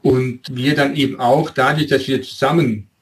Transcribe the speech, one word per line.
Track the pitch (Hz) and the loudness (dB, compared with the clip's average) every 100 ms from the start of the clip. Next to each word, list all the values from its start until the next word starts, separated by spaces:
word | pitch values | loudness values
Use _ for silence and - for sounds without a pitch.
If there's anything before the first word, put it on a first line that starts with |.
Und | - 127 127 120 - | 2 2 0 -6 -10
wir | 123 135 147 | -4 -2 0
dann | 139 143 | 0 0
eben | 131 - | -2 0
auch | 120 139 156 | 2 2 2
dadurch, | - 131 151 147 | 0 0 0 0
dass | 135 135 | 0 0
wir | 127 | -4
zusammen | - - 139 165 135 104 - _ | -6 -2 0 2 2 -2 -10 _